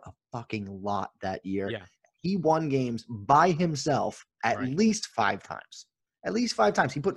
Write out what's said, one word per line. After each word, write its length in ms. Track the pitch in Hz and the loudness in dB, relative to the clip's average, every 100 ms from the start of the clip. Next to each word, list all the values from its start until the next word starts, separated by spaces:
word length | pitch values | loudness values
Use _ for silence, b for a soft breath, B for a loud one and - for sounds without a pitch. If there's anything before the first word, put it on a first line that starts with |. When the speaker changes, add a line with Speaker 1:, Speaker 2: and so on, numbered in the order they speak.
| - | -10
Speaker 1:
a 60 | - _ | -20 _
fucking 360 | 120 - 107 98 98 | -8 -6 -6 -8 -8
lot 260 | 101 101 98 - | -4 -4 -4 -8
that 200 | 95 92 | -8 -6
year. 280 | 95 98 98 | -4 -4 -4
Speaker 2:
Yeah. 140 | 110 92 _ _ _ | -6 -12 _ _ _
Speaker 1:
He 140 | 170 196 | -4 0
won 320 | 156 160 156 | 2 2 2
games 360 | 135 127 117 - | 0 0 -4 -8
by 400 | 113 98 143 180 | -8 4 6 6
himself 720 | 156 175 147 151 131 98 - - - | 4 0 -2 0 0 0 -4 -18 -4
at 140 | 113 104 | -2 0
Speaker 2:
Right. 120 | 127 151 | -2 2
Speaker 1:
least 320 | 220 214 - | 2 2 -4
five 340 | - 104 - | 0 0 0
times. 460 | - - - - - _ _ _ - | -8 -14 -14 -20 -20 _ _ _ -4
At 80 | |
least 200 | 208 240 | -2 -2
five 200 | - 208 | 2 2
times. 180 | 208 147 | 4 0
He 60 | 143 | 0
put 160 | 185 | -4